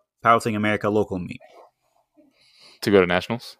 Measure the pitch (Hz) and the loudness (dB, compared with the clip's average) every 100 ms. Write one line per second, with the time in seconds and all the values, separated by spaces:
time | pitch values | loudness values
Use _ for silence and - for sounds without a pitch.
0 | _ _ 113 113 120 107 107 101 104 107 | _ _ 2 2 0 -2 -2 -2 0 0
1 | 98 92 87 - - - - _ _ _ | -2 -6 -10 -16 -20 -20 -20 _ _ _
2 | _ _ _ _ _ _ - _ - 98 | _ _ _ _ _ _ -20 _ 2 4
3 | 87 90 - 117 - | 4 0 -2 -8 -10